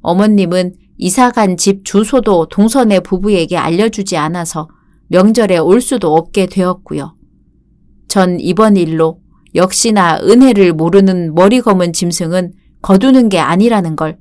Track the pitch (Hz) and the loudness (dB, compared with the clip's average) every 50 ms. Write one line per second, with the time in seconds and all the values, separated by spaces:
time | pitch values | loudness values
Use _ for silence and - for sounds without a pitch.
0 | - 165 175 185 208 220 214 202 185 170 175 185 180 180 - _ _ _ _ - | -2 -2 0 2 2 2 2 2 0 0 -2 -4 -4 -4 -8 _ _ _ _ -8
1 | - 185 - 262 247 247 240 240 214 190 180 170 - 196 196 196 - - - 196 | -6 -4 0 0 0 0 2 0 -2 0 -2 0 -2 -2 -2 -2 -6 -2 -2 -2
2 | 220 214 - 254 - 220 196 170 160 - - - 208 226 - 277 254 220 202 185 | -2 0 -2 -2 0 2 0 0 -2 -2 0 0 0 2 2 0 0 2 0 0
3 | 180 - 196 180 196 208 208 175 165 151 180 165 - 160 165 180 220 226 226 214 | -2 -2 -6 -4 -2 -2 0 -2 -2 -4 -4 -4 -4 -2 -2 -2 -2 -2 -4 -6
4 | 190 196 185 160 151 156 175 180 170 - - 156 151 _ _ _ _ _ _ _ | -8 -6 -4 -4 -4 -4 -6 -8 -8 -8 -8 -10 -12 _ _ _ _ _ _ _
5 | _ _ 165 180 190 214 220 240 214 202 185 165 156 165 190 247 247 - 269 240 | _ _ 2 2 2 4 2 2 0 0 0 0 2 2 2 2 2 -2 -4 -4
6 | 196 160 156 160 160 - - 202 185 190 - 196 180 180 185 190 _ - 156 151 | -2 0 0 0 -2 -2 -4 -4 -4 -2 -2 -2 -2 -2 -4 -6 _ -12 -10 -10
7 | 139 156 _ _ _ _ _ _ _ _ _ _ _ _ _ _ _ _ _ _ | -10 -12 _ _ _ _ _ _ _ _ _ _ _ _ _ _ _ _ _ _
8 | _ _ - 202 185 180 175 170 - 170 180 185 220 214 202 190 175 156 160 160 | _ _ -2 0 0 0 -2 -4 -4 -4 0 0 2 2 2 2 0 -2 0 -2
9 | 160 160 165 _ _ _ _ _ _ _ - 170 185 190 - - - 226 214 202 | -2 -2 -2 _ _ _ _ _ _ _ -2 -2 -2 -2 -2 -4 -2 0 0 2
10 | 180 170 - - - 180 220 247 269 262 233 202 190 175 170 156 160 170 175 196 | 2 0 0 0 2 4 4 6 6 6 4 4 2 2 2 0 -2 2 2 4
11 | 196 190 185 180 170 160 156 170 185 202 247 254 240 233 202 185 180 175 165 - | 4 2 0 -2 -4 -4 0 2 2 2 2 2 0 0 0 0 0 -2 -4 -4
12 | 180 170 165 - 175 160 175 185 180 175 - _ _ _ _ _ - - 190 196 | -4 -4 -4 -4 -6 -4 -4 -4 -4 -6 -12 _ _ _ _ _ 0 2 2 2
13 | 220 269 262 262 240 220 190 170 147 127 175 180 214 240 226 208 175 165 160 151 | 4 4 4 4 2 2 0 0 0 0 0 2 2 2 0 0 -2 -4 -6 -6
14 | 160 156 - - | -6 -8 -8 -12